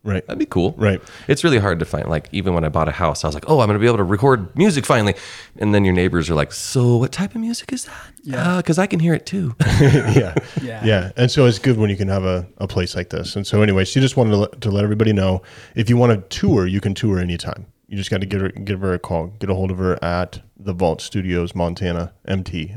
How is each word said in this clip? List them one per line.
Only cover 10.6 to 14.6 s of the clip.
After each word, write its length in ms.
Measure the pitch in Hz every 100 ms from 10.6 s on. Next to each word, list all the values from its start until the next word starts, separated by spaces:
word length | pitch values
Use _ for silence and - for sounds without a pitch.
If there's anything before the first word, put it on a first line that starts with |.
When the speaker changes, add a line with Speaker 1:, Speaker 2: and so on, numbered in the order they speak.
| 127 113
Speaker 1:
Yeah. 280 | 110 104 92 -
And 120 | 120
so 160 | - 123
it's 140 | 110
good 180 | 135 113
when 140 | 107
you 40 | 95
can 100 | 98
have 160 | 98
a, 240 | 92 90 90 _
a 100 | 98
place 280 | - 90 -
like 160 | 90
this. 240 | 80 87 104
And 100 | 98
so 160 | 104
anyway, 240 | 107 95 95
she 140 | 135
just 180 | 131 135
wanted 140 | 113
to 60 | 104
let, 240 | 107 -